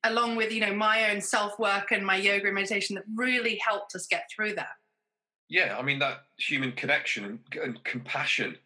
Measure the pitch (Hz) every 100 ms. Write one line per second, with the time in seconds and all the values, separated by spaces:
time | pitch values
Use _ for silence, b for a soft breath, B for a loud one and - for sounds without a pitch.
0 | 226 226 233 226 220 226 214 202 214 220
1 | 214 208 - 233 208 208 214 196 196 214
2 | 196 190 202 202 202 196 190 202 190 196
3 | - 220 254 254 226 208 - 208 202 190
4 | - 170 - - 214 185 135 - _ _
5 | _ _ _ _ _ 165 147 104 135 139
6 | 139 - - _ - 147 135 123 131 143
7 | - - 101 117 - - 120 113 - 127
8 | 131 139 156 - 101 80